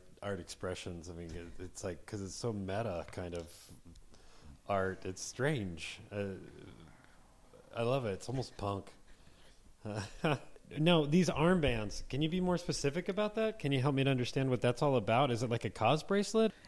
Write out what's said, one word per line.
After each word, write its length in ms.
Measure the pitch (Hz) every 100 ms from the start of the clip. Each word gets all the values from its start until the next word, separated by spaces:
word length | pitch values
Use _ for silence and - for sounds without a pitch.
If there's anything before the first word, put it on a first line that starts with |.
| - -
art 200 | 101 95
expressions. 680 | 82 - 92 90 98 87 82
I 40 |
mean, 160 | 85 85
it, 340 | 85 87 87
it's 180 | 87 -
like, 240 | 95 85 -
'cause 160 | 104
it's 140 | 95 -
so 160 | 120
meta 540 | 104 92 101 113 85 82
kind 200 | - 87 85
of 120 | 82 - - - 85 - - - - - - - -
art. 380 | 98 95 92 95
It's 180 | 92
strange. 800 | - - 139 143 95 82 - - -
Uh, 240 | 101 98 90 - - - - 80 - - - - - - - -
I 100 | 110
love 200 | 117 135 113
it. 60 |
It's 160 | 92 -
almost 300 | 131 - -
punk. 300 | 101 98 - - - - - - - - - - 107
<laughs> 60 | 104 101 - 160 143 - - - -
No, 280 | 160 170 147
these 240 | 170 175
armbands, 800 | 127 165 185 143 117 104 - -
can 140 | 131
you 80 | 156
be 100 | 180
more 180 | 180 175
specific 520 | - 139 143 165 175
about 260 | 190 208 214
that? 240 | 220 214
Can 140 | 143
you 80 | 139
help 120 | 139
me 120 | 135 135
to 40 |
understand 400 | 131 120 139 135
what 120 | 123
that's 200 | 123 123
all 140 | 147 127
about? 340 | 101 117 139
Is 140 | 117
it 60 | 123
like 160 | 117 110
a 40 |
cause 320 | - 110 156
bracelet? 520 | - 202 202 220 220 -